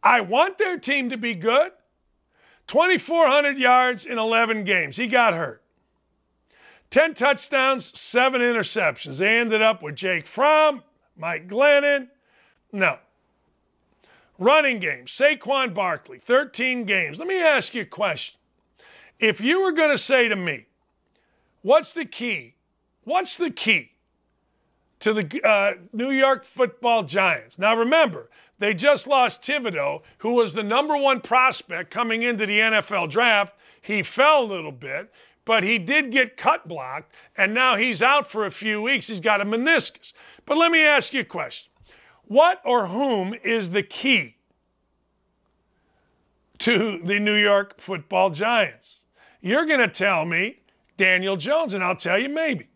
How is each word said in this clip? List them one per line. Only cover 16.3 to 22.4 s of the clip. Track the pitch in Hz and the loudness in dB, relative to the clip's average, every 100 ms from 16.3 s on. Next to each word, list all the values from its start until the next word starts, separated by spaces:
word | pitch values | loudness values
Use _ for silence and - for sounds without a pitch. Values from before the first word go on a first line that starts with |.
| 254 285 - 254 247 | 0 0 -4 -4 -4
games. | 208 196 160 156 | -2 -2 -2 -8
Let | 339 | -6
me | 381 | 0
ask | 330 285 - | 2 2 -2
you | 240 | -8
a | 208 | -10
question. | - 202 151 - _ _ _ _ _ - - - _ | -4 -4 -4 -10 _ _ _ _ _ -20 -20 -20 _
If | 220 - | 0 0
you | 226 349 | 0 0
were | 381 | 0
gonna | 320 311 277 | 2 2 2
say | - 262 233 | 0 2 2
to | 208 | 0
me, | 180 139 - _ _ _ _ _ _ _ _ _ | -4 -8 -12 _ _ _ _ _ _ _ _ _
"What's | 190 294 302 | 2 2 2
the | 330 | -10
key? | 285 - 240 190 | -10 -8 -6 -6